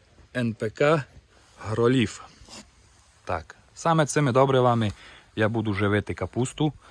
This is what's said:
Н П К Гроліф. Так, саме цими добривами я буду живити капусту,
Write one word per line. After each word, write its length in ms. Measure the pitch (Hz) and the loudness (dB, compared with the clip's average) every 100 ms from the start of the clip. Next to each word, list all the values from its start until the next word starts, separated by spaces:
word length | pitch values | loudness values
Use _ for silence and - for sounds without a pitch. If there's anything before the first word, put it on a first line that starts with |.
| _ - - 127 | _ -20 -10 -4
Н 180 | 120 | -4
П 160 | 107 113 | -4 -8
К 340 | - 147 160 - - - _ _ - 95 | 0 2 2 -2 -16 -20 _ _ -14 -6
Гроліф. 520 | 110 120 131 104 - - - - - - _ _ _ _ _ | 2 4 4 0 -4 -20 -20 -20 -20 -20 _ _ _ _ _
Так, 320 | - 87 - - _ | -8 -8 -10 -20 _
саме 320 | - 165 160 147 | -6 0 2 2
цими 260 | 151 143 | 0 2
добривами 600 | 123 139 131 123 117 107 - - - _ - | 2 4 4 2 2 0 -4 -16 -20 _ -2
я 120 | 107 | -2
буду 260 | 113 107 | 0 -2
живити 400 | 98 101 104 - | -2 0 0 -2
капусту, 580 | 92 92 113 131 - 151 - - | -6 -6 -4 -6 -2 -4 -4 -16